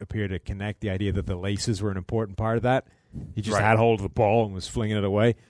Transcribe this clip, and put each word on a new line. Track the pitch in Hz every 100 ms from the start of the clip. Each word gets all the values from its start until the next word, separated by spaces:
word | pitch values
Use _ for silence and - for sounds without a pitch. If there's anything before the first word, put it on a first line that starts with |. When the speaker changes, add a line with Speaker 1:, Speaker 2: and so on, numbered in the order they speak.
Speaker 1:
appear | 104 107 101
to | 90
connect | - 98 104 -
the | 107
idea | 92 101
that | 92 95
the | 90
laces | 98 101 120 95
were | 104
an | 95
important | - 113 104 98
part | 110 113
of |
that. | 123 131 - _ _ - - 107
He |
just | 104 101
Speaker 2:
Right. |
Speaker 1:
had | 107 113
hold | 117 110
of |
the | 98
ball | - 104 117 104
and | 95
was | -
flinging | 120 107 107
it |
away. | 98 104 117 107 _